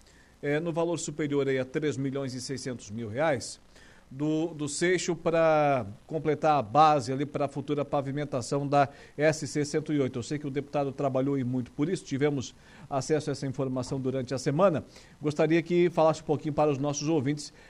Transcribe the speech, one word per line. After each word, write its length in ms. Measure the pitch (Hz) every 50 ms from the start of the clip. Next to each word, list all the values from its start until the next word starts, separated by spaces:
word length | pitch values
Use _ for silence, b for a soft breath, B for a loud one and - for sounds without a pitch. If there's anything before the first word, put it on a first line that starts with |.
| b b b b b b b b
eh, 180 | - 143 143 151
no 140 | 165 170 156
valor 240 | 165 165 170 175 143
superior 500 | - - 151 - 151 139 143 143 135 135
aí 120 | 135 131
a 40 | 127
três 320 | 131 - 156 151 151 127
milhões 380 | 127 139 139 127 139 139 131 123
e 80 | 127
seiscentos 480 | 120 - 139 120 - 135 123 117 - -
mil 180 | 101 117 117 104
reais, 540 | 104 127 156 165 143 117 - - - - - b b b b b b b b b
do, 440 | 135 131 147 156 156 156 160 175 165
do 120 | 143 151 143
Seixo 480 | 143 - 175 175 185 165 - - 170
pra 680 | 151 - 170 160 165 165 160 156 151 151 147 139 127 110 98 107 - - -
completar 500 | 151 156 143 156 147 147 160 156 151 143
a 60 | 120
base 500 | 101 113 143 156 156 151 147 117 120 135
ali 140 | 131 147 143
pra 200 | - 151 143 135
futura 380 | - 147 131 - 147 143 139
pavimentação 840 | 143 - 143 135 139 135 147 147 147 - 127 117 - 147 143 143 139
da 220 | 143 143 143 143 B B B B B
S 320 | - - - - - 156 123
C 160 | - 151 143
cento 300 | 147 - 156 147 165 151
e 80 | 143
oito. 160 | 135 123 123 123
Eu 60 | 117
sei 160 | - 151 143
que 80 | 151 143
o 20 |
deputado 420 | 131 143 135 - - 147 143 139
trabalhou 460 | 131 - 143 135 131 131 135 139 139 139
e 60 | 127
muito 280 | 123 127 127 120 -
por 160 | - - 147 170
isso, 160 | 190 - -
tivemos 520 | - 143 127 143 147 143 135 113 - - B B B B B B B
acesso 400 | 143 139 123 - 156 147 - 151
a 40 | 139
essa 120 | - -
informação 560 | 139 123 - 135 131 127 131 123 - 147 135
durante 320 | 127 131 127 135 127 - 139
a 60 | 123
semana. 440 | - 151 139 156 196 196 156 123 - B B B B B B B
Gostaria 400 | - 151 147 - 160 151 160 170
que 300 | 160 - 180 175 175 175
falasse 320 | 175 175 156 160 156 - -
um 20 |
pouquinho 300 | - 151 127 - 156 143
para 160 | 156 151 151
os 80 | 143 127
nossos 280 | 143 147 139 - 147 147
ouvintes 460 | 165 151 120 139 151 147 - - B B B B